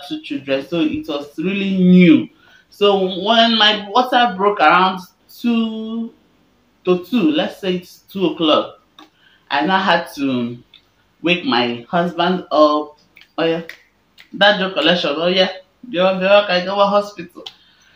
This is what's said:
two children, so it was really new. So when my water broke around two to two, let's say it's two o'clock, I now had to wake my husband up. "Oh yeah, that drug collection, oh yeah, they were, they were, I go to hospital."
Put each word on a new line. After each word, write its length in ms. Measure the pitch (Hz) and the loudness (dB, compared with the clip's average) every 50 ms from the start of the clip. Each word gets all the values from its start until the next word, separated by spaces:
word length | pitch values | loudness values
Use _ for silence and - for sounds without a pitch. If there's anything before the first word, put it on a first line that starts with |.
| - - | -10 -12
two 140 | 156 151 | -12 -12
children, 440 | - - 147 139 131 139 135 135 135 | -10 -10 -12 -10 -6 -4 -6 -6 -4
so 140 | - 170 170 | -4 -4 -2
it 280 | 156 151 - 151 - - | -2 -2 -4 -6 -8 -8
was 300 | 147 143 143 - - - | -8 -8 -10 -10 -10 -8
really 400 | 160 190 202 202 196 196 190 190 | -6 -4 -4 -4 -4 -2 0 2
new. 520 | 185 180 180 180 180 170 147 123 110 - _ _ _ _ _ _ _ _ _ - | 4 6 6 8 8 8 6 6 4 -2 _ _ _ _ _ _ _ _ _ 0
So 420 | 202 202 196 190 190 185 196 170 190 | 2 2 2 2 0 -2 -4 -4 -2
when 320 | 208 233 226 226 233 226 220 | 0 2 2 2 2 2 2
my 320 | 214 214 214 196 196 208 | 2 2 0 0 -4 -2
water 440 | 202 247 254 - 277 240 240 240 185 180 | 0 0 0 2 2 0 0 0 0 0
broke 240 | 196 208 208 - | 0 0 0 2
around 400 | 160 151 170 180 185 190 190 185 - - _ _ _ _ - - | 4 4 4 4 2 0 -2 -4 -10 -16 _ _ _ _ -14 -6
two 720 | - 240 233 226 226 220 220 220 220 220 226 233 226 226 - _ _ _ _ _ _ _ _ _ _ _ _ _ - | -4 -2 0 0 -2 -4 -6 -8 -10 -10 -8 -8 -10 -10 -14 _ _ _ _ _ _ _ _ _ _ _ _ _ -4
to 180 | 185 180 180 - | -2 -2 -2 -2
two, 280 | - 254 240 180 151 | -4 -2 0 0 0
let's 280 | 139 160 196 208 - - | 0 0 -2 -4 -6 -8
say 160 | - 185 180 | -6 -6 -6
it's 280 | 180 - - - - _ _ | -6 -6 -12 -20 -20 _ _
two 180 | - 196 185 160 | -8 -4 -4 -4
o'clock, 520 | 156 - 165 156 143 - - - - _ _ _ _ - - _ _ _ _ _ _ _ _ - | -4 -2 0 0 2 0 0 -4 -10 _ _ _ _ -20 -20 _ _ _ _ _ _ _ _ -6
I 140 | - 147 156 | -4 -4 -2
now 140 | 180 190 190 | 0 0 0
had 280 | 190 196 170 175 - - - | 0 2 0 0 -2 -6 -8
to 420 | 147 139 135 127 123 120 117 120 120 - _ _ - _ _ _ _ _ _ _ _ | -6 -4 -2 -2 -2 -4 -6 -8 -12 -18 _ _ -20 _ _ _ _ _ _ _ _
wake 220 | - 165 175 175 151 | -2 -2 -2 0 0
my 420 | 139 123 120 120 120 120 120 117 - | -2 0 0 0 -2 -4 -6 -8 -4
husband 540 | - 175 175 180 160 170 175 180 185 175 - - | -2 -2 -2 -2 -2 -2 -2 0 -2 -2 -4 -2
up. 480 | - 151 151 147 151 151 151 - - _ _ _ _ - - _ _ - | 2 4 4 4 2 0 -4 -8 -12 _ _ _ _ -20 -20 _ _ -4
"Oh 60 | 160 | -2
yeah, 200 | 165 165 165 165 - - - _ _ _ _ _ _ _ _ - _ | -2 -2 -2 -6 -12 -16 -20 _ _ _ _ _ _ _ _ -20 _
that 280 | - - 196 208 202 185 | -2 2 4 4 4 2
drug 160 | 190 190 - | -2 -4 -4
collection, 360 | 151 147 165 180 175 - 151 143 156 | -2 0 0 0 0 0 -4 -4 -2
oh 100 | 170 180 | -2 0
yeah, 240 | 190 190 185 190 - - - _ _ _ - | 2 2 0 0 -2 -8 -18 _ _ _ -16
they 160 | - 147 170 | -8 -4 0
were, 180 | 185 190 190 185 | 0 0 0 0
they 40 | 185 | 2
were, 200 | 190 202 208 202 - | 4 4 4 4 2
I 160 | 180 180 180 | -2 -2 -2
go 120 | 185 202 202 | -2 0 0
to 80 | 202 | 0
hospital." 580 | 202 202 208 202 - - - 175 - _ - - - - _ _ _ _ _ _ _ _ | 2 2 0 -2 -4 -8 -16 -18 -18 _ -20 -20 -20 -20 _ _ _ _ _ _ _ _